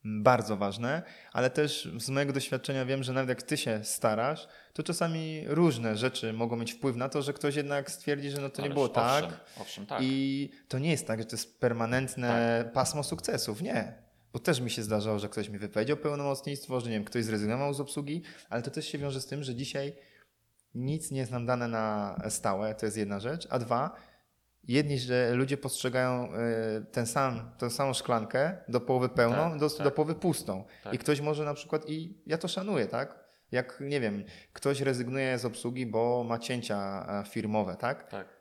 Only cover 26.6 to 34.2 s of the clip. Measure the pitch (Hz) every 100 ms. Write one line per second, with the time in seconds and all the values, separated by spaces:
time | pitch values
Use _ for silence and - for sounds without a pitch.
26.6 | 110 107 101 - 117 143 135 117 117 -
27.6 | 123 117 139 127 - 117 107 127 151 190
28.6 | - 120 120 127 123 - 120 120 165 156
29.6 | 151 147 143 143 156 160 180 156 - 95
30.6 | 98 - 101 123 - 143 147 151 151 147
31.6 | - 156 156 156 165 - - 160 180 190
32.6 | 190 175 107 117 135 - - _ _ 120
33.6 | 123 - 139 143 113 101